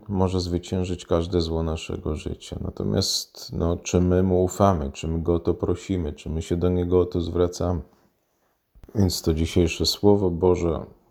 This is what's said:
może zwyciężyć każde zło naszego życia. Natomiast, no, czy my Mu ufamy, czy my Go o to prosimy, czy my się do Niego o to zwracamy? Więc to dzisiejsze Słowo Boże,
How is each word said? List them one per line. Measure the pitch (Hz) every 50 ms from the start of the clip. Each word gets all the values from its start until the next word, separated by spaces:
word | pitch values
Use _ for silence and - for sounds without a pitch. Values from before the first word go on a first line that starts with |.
| - -
może | 101 92 95 90 92 92
zwyciężyć | 90 87 87 87 - - 95 92 92 92 90 - -
każde | - 87 85 85 87 95 87
zło | 80 80 82 80 82
naszego | 82 78 76 - - 87 85 87 78 78
życia. | 73 - - - - - - - -
Natomiast, | - - - - 98 101 104 101 98 - - - - - _ - - - -
no, | 90 85 85 87
czy | 85 - - - 90
my | 90 90 90 90 92
Mu | 92 92 90 92
ufamy, | 92 - - 101 98 95 78 69 69 -
czy | - - 80
my | 82 82 80
Go | 85 85
o | 82
to | - 90 85
prosimy, | - - 92 87 - - - 98 92 80 73 73
czy | - - 80
my | 78 80 -
się | - 95
do | 87 90 90
Niego | 90 90 90 87 90 90
o | 87
to | 87 - 87
zwracamy? | 82 85 85 87 90 87 - - 87 90 90 82 - _ _ _ _ _ _ _ _ _ _ _ _ _ _ _ _ _ _ - - - -
Więc | 113 98 90 - - -
to | 87 80
dzisiejsze | 78 82 80 - 92 87 82 - - 82
Słowo | - - - - 104 101 101 98 90
Boże, | 85 80 92 90 90 78 85 82 78 - - - - _ _ _